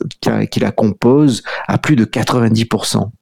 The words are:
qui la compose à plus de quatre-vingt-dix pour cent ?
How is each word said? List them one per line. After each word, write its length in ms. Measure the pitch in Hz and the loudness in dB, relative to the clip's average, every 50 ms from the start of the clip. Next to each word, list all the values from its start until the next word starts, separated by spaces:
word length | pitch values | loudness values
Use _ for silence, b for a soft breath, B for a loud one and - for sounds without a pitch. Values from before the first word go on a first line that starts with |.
| - - - - - - 110 - 107 - | -6 -8 -8 -6 -4 -2 -2 -2 -2 -2
qui 80 | - - | -2 -2
la 120 | 123 101 | -2 -2
compose 720 | - - 107 107 92 - - 120 131 147 151 139 113 - B B B B B - | 0 0 0 0 0 0 2 4 4 6 4 4 2 0 B B B B B -4
à 100 | 98 - | -4 -2
plus 180 | - - 156 117 | 0 2 2 2
de 80 | 107 | 2
quatre-vingt-dix 600 | - - 120 107 - - 127 117 113 110 110 113 | 0 0 -4 -2 0 0 2 2 2 2 0 0
pour 200 | - - 104 - | 0 -2 -4 -2
cent ? 260 | - - 107 101 104 - _ | -2 -2 -2 -2 -4 -8 _